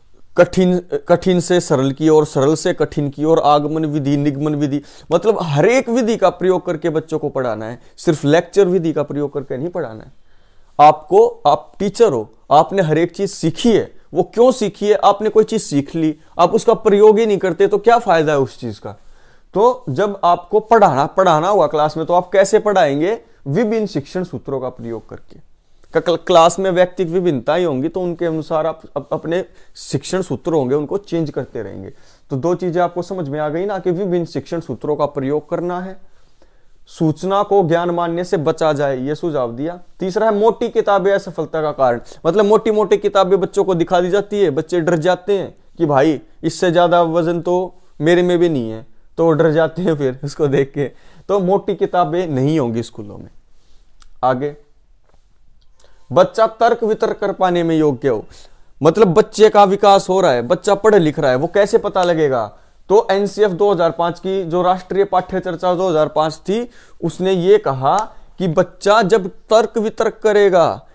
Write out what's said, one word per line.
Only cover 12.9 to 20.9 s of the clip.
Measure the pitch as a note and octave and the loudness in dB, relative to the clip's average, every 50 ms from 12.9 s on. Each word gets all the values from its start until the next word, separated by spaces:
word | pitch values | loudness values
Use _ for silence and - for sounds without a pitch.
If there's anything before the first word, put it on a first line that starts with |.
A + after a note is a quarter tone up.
| D#3 D#3+ | 0 0
एक | F3 E3+ - | 0 -2 -2
चीज | - G3+ F#3+ | -4 -6 -6
सीखी | - - - D#3+ - - - A#3+ G#3 | -4 -4 -4 -4 -2 0 2 2 4
है, | D3 G#2 - - - - - C#3+ | 2 0 -2 -10 -20 -18 -8 -4
वो | E3+ | -4
क्यों | F3 - - A3 A#3+ C4 | -4 -2 2 2 4 4
सीखी | B3 - A3 F#3 - - G3+ G#3 | 2 2 -2 -6 -4 -2 0 0
है, | G#3 | 2
आपने | - - G3 G3+ - G#3+ G#3+ | 4 4 2 2 2 0 0
कोई | G#3 A3 G#3+ | 2 2 2
चीज | - A3 G#3 | 2 0 -4
सीख | - - D3+ C#3 C#3 - - | -4 -2 -2 -2 -4 -4 -4
ली, | E3 D#3 D#3 D3+ - - - - D#3 | -2 -2 -2 -4 -6 -12 -6 0 2
आप | F3 E3+ G#3 | 2 2 2
उसका | A3 - A#3 A3 | 2 2 2 0
प्रयोग | - - G#3+ G3+ G3+ G#3+ G#3+ G#3 G#3+ | 2 2 2 4 6 6 6 6 4
ही | A3+ | 2
नहीं | G#3+ G3+ E3+ | 0 0 0
करते | - F#3 - - G3+ | -2 -2 0 0 0
तो | G3+ G#3 G3+ | 0 0 0
क्या | G3+ A3+ A#3 A#3+ | 2 4 2 4
फायदा | A3+ G3+ E3+ E3 D3+ D3+ | 4 2 2 2 2 2
है | D3+ C#3 | 0 0
उस | C3 - - - | -2 -2 -6 -10
चीज | B2+ A2+ G2 - | -12 -12 -12 -12
का? | - G#2+ G2 - - - - - - - - - _ _ - | -14 -18 -18 -18 -20 -20 -20 -20 -20 -20 -20 -20 _ _ 0
तो | F3+ A3 B3 B3 - - D#3 | 2 2 2 2 0 -6 -6
जब | B2+ D3 G3+ G#3 G3 - - | -4 -2 -2 -2 -2 0 0
आपको | E3+ F3 F3 - - - G#3+ | 0 0 0 -2 -2 -2 0
पढ़ाना, | G#3+ - A#3 A3 G3+ E3+ | 2 4 4 4 4 4